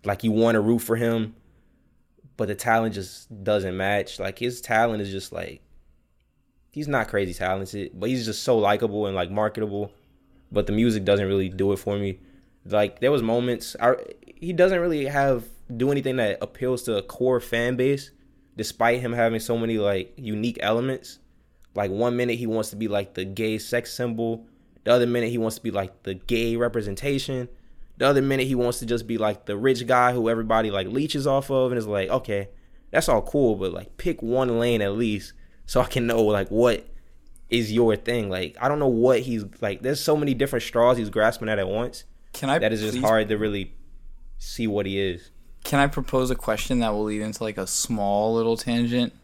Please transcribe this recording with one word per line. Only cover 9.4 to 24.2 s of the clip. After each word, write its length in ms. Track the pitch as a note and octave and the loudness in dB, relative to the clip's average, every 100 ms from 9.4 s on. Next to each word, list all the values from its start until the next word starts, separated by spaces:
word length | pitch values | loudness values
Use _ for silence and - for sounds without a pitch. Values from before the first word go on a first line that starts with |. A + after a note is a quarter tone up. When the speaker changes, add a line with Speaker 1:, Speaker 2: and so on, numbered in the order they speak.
| G#2+ A2 G#2+ G2+ G#2 _ _ _ _ _ _ | 0 -2 -4 -4 -6 _ _ _ _ _ _
Speaker 1:
But 160 | G2+ G2+ | -2 0
the 60 | |
music 320 | G#2+ A#2+ G#2+ | 2 2 2
doesn't 220 | F#2+ G2+ F#2+ | 2 2 2
really 200 | G2 F#2+ | 0 -2
do 240 | F#2 G2 | 0 0
it 60 | F#2+ | 0
for 180 | - G2+ | -2 -2
me. 200 | G2 F#2 - - _ _ | -4 -6 -14 -20 _ _
Like, 360 | - G#2 G#2 - | -2 0 0 0
there 100 | B2+ | 0
was 120 | C#3+ | 2
moments, 520 | A2+ A#2+ B2 A#2 - - | 2 0 0 -4 -8 0
I, 160 | A#2+ - - - - - | 2 2 -4 -16 -20 -12
he 160 | E3+ | -6
doesn't 260 | F3 F#3 F#3 | 4 4 4
really 260 | F3 D3+ C3+ | 0 0 0
have, 380 | C#3+ C#3 B2 A2+ - - A#2 | 2 2 2 -2 -20 -12 -2
do 140 | C3 | 0
anything 260 | C#3 C3 B2+ | 2 0 0
that 220 | G#2+ - | 0 -2
appeals 420 | G#2 - B2+ B2 | -6 -4 -2 -2
to 120 | B2 G#2 | 0 -2
a 60 | |
core 380 | - - B2 B2+ | -4 -2 2 2
fan 340 | - A#2 A#2+ B2+ | 0 0 0 2
base, 340 | C3 C#3 - _ _ _ _ - | 2 0 -4 _ _ _ _ -8
despite 440 | A2 - A#2 B2 | -8 2 2 4
him 120 | B2 | 0
having 280 | A#2 A2+ A2+ | 2 2 2
so 180 | A2 A#2 | -2 -2
many, 200 | A2+ A2 | 0 0
like, 340 | G2+ G2 F#2 - | 2 0 -4 -12
unique 420 | B2 G#2+ A#2+ - | -8 -4 -4 -2
elements. 580 | G#2 A#2 C3 C3 - - _ _ _ _ - | 0 0 0 -6 -10 -20 _ _ _ _ -10
Like, 160 | - G2+ | -4 -2
one 260 | G2 A#2+ A#2+ | 0 0 0
minute 200 | B2 A#2 | 0 -2
he 80 | A#2 | -2
wants 240 | A2 G#2+ | -2 -4
to 60 | G2+ | -4
be, 100 | A2 | -2
like, 260 | G2+ G2 | -2 -2
the 100 | - | -8
gay 340 | F#2+ F#2+ A2 A2 | -8 -4 -2 -2
sex 340 | - A#2+ - | -2 -4 -4
symbol. 540 | - B2 A2+ | -6 -4 -2